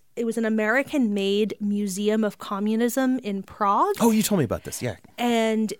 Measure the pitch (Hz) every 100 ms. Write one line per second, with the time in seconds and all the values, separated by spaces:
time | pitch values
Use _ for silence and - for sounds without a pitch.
0 | _ - 233 226 220 220 214 247 277 302
1 | 233 202 196 202 214 - 208 208 208 185
2 | 208 220 214 - - 196 208 220 240 247
3 | 262 254 202 196 - - 202 214 370 392
4 | 233 214 - 202 120 87 - - 120 95
5 | - - 240 233 220 220 220